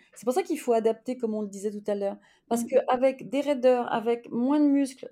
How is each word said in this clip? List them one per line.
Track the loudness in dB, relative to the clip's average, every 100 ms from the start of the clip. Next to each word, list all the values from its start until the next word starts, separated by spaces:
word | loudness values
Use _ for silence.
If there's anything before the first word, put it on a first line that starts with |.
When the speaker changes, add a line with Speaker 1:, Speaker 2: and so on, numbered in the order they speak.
| _ -8
Speaker 1:
c'est | -4
pour |
ça | -2
qu'il | -2 -4
faut | 0
adapter, | 0 2 -2 -6 -6
comme | -6
on | -4
le | -8
disait | -8 -8
tout | -6 -6
à | -4
l'heure. | -4 -8 _ _ -6
Parce | -4
Speaker 2:
Mm. | 0
Speaker 1:
qu'avec | 0 2 2 2 0 -4
des | -2
raideurs, | 0 2 4 4 2
avec | -2 0 -2 -4
moins | -2 2 4
de | 4
muscles, | 4 0 -4 -12